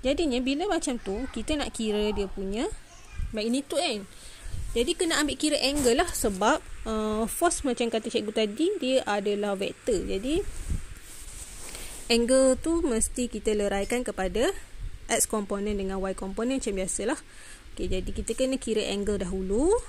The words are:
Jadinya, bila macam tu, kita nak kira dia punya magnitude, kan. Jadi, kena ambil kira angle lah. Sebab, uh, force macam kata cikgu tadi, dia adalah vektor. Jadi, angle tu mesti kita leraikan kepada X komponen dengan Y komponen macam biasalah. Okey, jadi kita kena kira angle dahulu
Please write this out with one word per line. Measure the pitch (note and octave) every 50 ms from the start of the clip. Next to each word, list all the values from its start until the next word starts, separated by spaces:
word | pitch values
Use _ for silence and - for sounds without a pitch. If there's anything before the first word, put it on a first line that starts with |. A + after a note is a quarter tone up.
| -
Jadinya, | B3+ D4 C#4+ F4 C#4+ A#3+ B3+ B3+
bila | C4 C#4 C#4+ F4+ G#4
macam | - E4+ - - B3+ -
tu, | - G3 F#3+ G#3+ C4 C4 -
kita | A#3 G#3+ - D#4
nak | D4 A#3+ A3+ -
kira | - A3+ G#3+ G#3 G#3 G#3+ G#3+ G#3
dia | G#3+ G3+ F#3+
punya | - G3+ F#3+ G3 G3+ A3 C#4 G#4+ - - - - - - - - - - - - -
magnitude, | A3 G#3 A#3 A#3+ C#4 C#4 - - C#4+
kan. | F4 E4 A#3 G#3 G3 - - - - - - - - - - - - - -
Jadi, | - - C4 E4+
kena | - F#4 E4 D#4+ - D4+
ambil | C#4+ - -
kira | - D4+ D4
angle | - - C4 C#4 D4 C#4 B3 A#3
lah. | C#4+ F4+ E4+
Sebab, | - - - A3 G3 F#3 G3+ A3 D4+ D#4 - - - - -
uh, | A3 A3 G#3+ G#3+ G#3+ G#3+ G#3+ A3+
force | G#3 - - E4+ F4 E4 - -
macam | C#4 A#3+ - A#3+ A#3
kata | - A3 A3 B3
cikgu | - A#3 G#3+ G#3 A3
tadi, | A3+ A3 G#3 G3+ A#3 D#4 F4+ G#4+
dia | F#4 C4 B3+ C4 C4 - -
adalah | G3+ G#3 G3 G#3 G3+ G3+ G3+ G#3 G3+
vektor. | F#3+ G3 - - - - - A3+ F3+ G3
Jadi, | F#3+ F#3+ F#3+ G#3 C4 D4+ F4+ G4+ - - - - - - - - - - - - - - - - - - - - - - - - - - - - - - - - - A#3+
angle | A#3 A#3+ A3+ C4 C4 C4 C4 B3+ B3
tu | - D#4+ E4 E4+ E4
mesti | D4 A#3 A3 A3 - - - B3
kita | A#3 - G#3+ - A3 G#3+
leraikan | G#3 G3+ G3+ G3 G3 G3+ - A#3+ B3 B3
kepada | - G3+ - F#3+ F#3 F3 G#3 B3+ F4+ G4 - - - - - - - - - - -
X | - - -
komponen | - - G#3+ G#3 G3 G#3 G3+ G3+ G#3+ G#3+ G3
dengan | F#3+ F#3+ F#3+ F#3+ F#3
Y | F#3+ F#3+
komponen | - - F#3+ G3 G#3 A3 B3 C4+ C4+
macam | - A3+ G3
biasalah. | F#3+ F#3 F3+ - - G3+ A3 D#4 - - - - - - - - - - - -
Okey, | - G3 -
jadi | G#3 F#3+ F3+ - -
kita | - G3+ - A3+
kena | - C4 C4 C4+ B3+
kira | - A#3 A3 G#3+ G#3 - G3
angle | G3+ G3+ G#3 G#3
dahulu | G3 G3 F3 F#3+ F#3+ F#3 F#3 G3 A3+ C#4+ F4 G#4+ B4 -